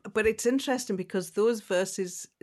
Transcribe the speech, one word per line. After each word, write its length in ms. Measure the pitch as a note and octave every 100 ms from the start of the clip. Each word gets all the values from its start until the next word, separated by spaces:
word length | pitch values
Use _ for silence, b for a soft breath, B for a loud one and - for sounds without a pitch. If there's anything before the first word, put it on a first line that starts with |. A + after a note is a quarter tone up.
B-, 80 | -
but 140 | A3 A3
it's 180 | A3 A#3+
interesting 520 | C4+ C#4 B3+ - F#3+
because 340 | F3+ F#3+ E3+
those 300 | - A3+ A3
verses, 640 | - F3+ F#3+ - F3+ - - -